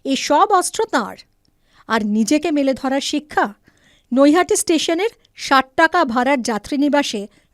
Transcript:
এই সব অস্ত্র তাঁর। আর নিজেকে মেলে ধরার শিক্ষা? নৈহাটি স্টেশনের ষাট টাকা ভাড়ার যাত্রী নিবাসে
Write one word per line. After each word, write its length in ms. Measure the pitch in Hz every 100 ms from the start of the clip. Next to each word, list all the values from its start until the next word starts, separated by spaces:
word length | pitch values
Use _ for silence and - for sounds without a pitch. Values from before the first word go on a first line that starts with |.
এই 120 | 269 269
সব 320 | - 302 403
অস্ত্র 340 | 381 359 - 440
তাঁর। 320 | 285 185 185 - _ _ _ _ _ -
আর 180 | 226 214
নিজেকে 460 | 214 220 302 339
মেলে 220 | 294 269
ধরার 280 | 262 269 277
শিক্ষা? 520 | - 294 294 - 208 - _ _ _ _ -
নৈহাটি 420 | 247 285 320 359 415
স্টেশনের 540 | - 320 - 330 427 - _ -
ষাট 320 | - 269 262 -
টাকা 300 | 320 349 294
ভাড়ার 360 | 233 247 277
যাত্রী 360 | 226 208 - 294
নিবাসে 500 | 285 285 285 214 202 _ _